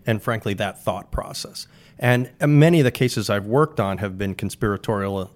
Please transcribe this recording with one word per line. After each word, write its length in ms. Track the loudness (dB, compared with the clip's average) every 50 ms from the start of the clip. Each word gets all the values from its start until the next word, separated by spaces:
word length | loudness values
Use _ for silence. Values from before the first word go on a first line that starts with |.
| -2
and 160 | -2 -2 -2
frankly, 320 | -2 -4 -4 -2 -2 -4 -4
that 280 | -2 -4 -6 -6 -6
thought 280 | -4 -4 -4 -4 -8 -8
process. 560 | -8 -8 -8 -8 -10 -12 -12 -12 -14 -16 -16 -16 -20 -20 -20 -20 -10 -2
And 320 | 0 2 2 2 0 -4 -4 _
many 400 | 2 4 6 8 8 8 6 6
of 40 | 4
the 80 | 2
cases 360 | 2 0 -2 0 0 -2 -2 -2
I've 180 | -2 -2 -2
worked 340 | 0 0 0 0 0 0 -2
on 180 | -2 -2 -2 -4
have 180 | -6 -6 -4
been 180 | -4 -6 -6 -4
conspiratorial 960 | -6 -6 -8 -4 -2 -2 -2 -2 -2 -2 -4 -2 -2 -2 -2 -4 -4 -6 -8 -4